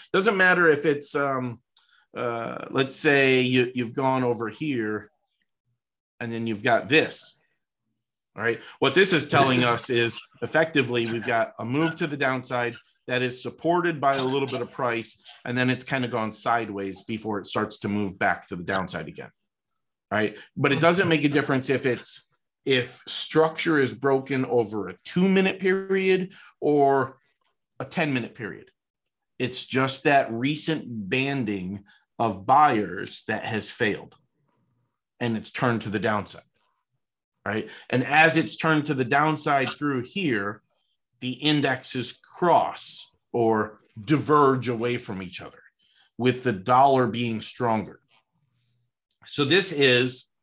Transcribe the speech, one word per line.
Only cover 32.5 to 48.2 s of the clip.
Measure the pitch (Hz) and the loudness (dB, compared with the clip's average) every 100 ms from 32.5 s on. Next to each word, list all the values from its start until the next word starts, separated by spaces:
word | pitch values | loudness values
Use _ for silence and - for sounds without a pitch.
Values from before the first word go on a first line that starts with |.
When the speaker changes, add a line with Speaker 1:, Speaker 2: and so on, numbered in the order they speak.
| 139 151 117 95 92 92 - - | 6 6 4 -2 -6 -10 -10 -6
Speaker 1:
that | 107 - | -6 -4
has | 110 - | -6 -6
failed, | - 110 80 - - _ _ _ _ _ _ _ _ _ _ | -2 -2 -2 -8 -20 _ _ _ _ _ _ _ _ _ _
and | 120 110 | -4 -4
it's | - | -6
turned | - 131 113 | -2 0 0
to | 107 | -2
the | 101 | -4
downside, | 113 107 - - - _ _ _ _ _ _ _ _ _ 101 | -2 -2 -6 -12 -18 _ _ _ _ _ _ _ _ _ -6
right? | 107 107 - - | -6 -6 -12 -4
And | 123 | -2
as | 123 151 160 156 | 2 4 6 4
it's | 151 - | 0 -2
turned | 165 156 147 | 0 2 0
to | 135 | -2
the | 123 | 0
downside | 143 156 151 151 143 127 | 2 2 0 0 0 0
through | - 147 131 120 | -4 -4 -4 -6
here, | 202 175 110 101 113 _ _ _ _ _ _ | -4 -2 -2 -4 -8 _ _ _ _ _ _
the | 127 | -10
indexes | 127 151 151 139 123 - 131 117 | -2 0 2 2 -2 -4 -6 -6
cross | - _ - 180 139 85 - - - - _ _ | -10 _ -2 4 4 4 -4 -10 -10 -14 _ _
or | 120 113 110 107 - _ - | 0 2 2 -2 -8 _ -14
diverge | 104 147 113 147 139 131 117 | -2 0 4 6 6 4 -2
away | 117 120 120 | -4 -2 -4
from | 123 95 | -6 -10
each | 92 - | -10 -12
other, | 76 - _ _ _ _ _ - | -16 -20 _ _ _ _ _ 0
with | 123 123 | 0 2
the | 127 | -2
dollar | 98 95 127 139 135 123 | -2 4 6 6 6 2
being | 117 120 110 | -2 -4 -4
stronger. | - - 123 110 92 - _ _ | -8 -4 -2 -2 -4 -12 _ _